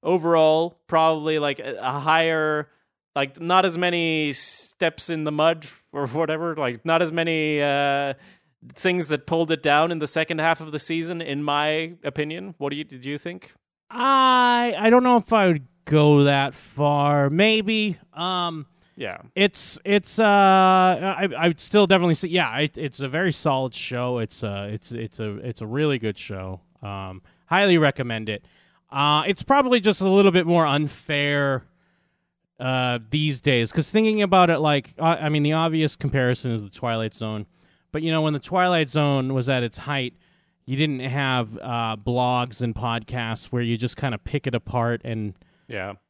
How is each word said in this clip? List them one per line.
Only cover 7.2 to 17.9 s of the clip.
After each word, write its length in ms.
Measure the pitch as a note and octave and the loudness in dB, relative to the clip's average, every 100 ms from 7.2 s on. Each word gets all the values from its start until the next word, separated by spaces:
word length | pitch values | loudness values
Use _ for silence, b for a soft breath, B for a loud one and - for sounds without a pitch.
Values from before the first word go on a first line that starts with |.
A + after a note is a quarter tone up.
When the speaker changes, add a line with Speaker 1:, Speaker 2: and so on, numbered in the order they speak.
| E3 D#3+ D3+ D3+ | -2 0 0 0
Speaker 1:
uh, 520 | C#3+ C#3+ C#3+ C#3 C#3+ C3+ b b b b - | 0 0 0 0 -2 -6 b b b b -20
things 360 | - F#3+ F3+ D3 | -4 -2 0 -2
that 180 | D3 - | -4 -2
pulled 240 | E3 E3 | -2 0
it 100 | D#3 | 0
down 300 | D3+ D3 E3 | 2 4 2
in 80 | E3+ | -2
the 80 | D3 | -2
second 320 | E3 D#3 D#3+ | -2 -2 0
half 220 | D#3+ E3 | 0 0
of 100 | D#3 | -4
the 80 | D3+ | -6
season, 420 | - E3 E3 F3 | -4 -4 -4 -8
in 220 | E3 C#3+ | -6 -6
my 500 | D3 C#3+ D3+ D#3 D#3+ F3 | -2 -2 0 -2 -6 -8
opinion. 520 | D3+ C3+ D3+ E3 G3 F3 | -10 -6 -6 -8 -12 -8
What 120 | C#3 | -8
do 60 | C#3+ | -8
you, 60 | B2 | -12
did 180 | C3 B2+ | -12 -10
you 120 | D3 | -10
think? 360 | F3 F3+ - _ _ _ _ | -10 -14 -18 _ _ _ _
Speaker 2:
I, 840 | B3+ C4 C4+ C4 B3+ B3 A#3+ A#3+ F3+ | -4 0 2 4 4 4 2 0 0
I 120 | A3 | 4
don't 140 | A#3+ | 4
know 140 | B3 B3 | 6 2
if 160 | - | 2
I 140 | A3+ F#3+ | 2 2
would 200 | D#3 C3 _ - | 2 -4 _ 0
go 380 | D3+ D3 D3 | 4 6 6
that 300 | C#3+ C#3 C#3 - | 6 4 0 -6
far. 760 | - - D3 D3 C#3+ D3 C#3 | -20 -2 0 2 2 2 2
Maybe. 680 | D#3 G#3 A3 G3+ A3 G#3+ | 2 2 2 0 0 -2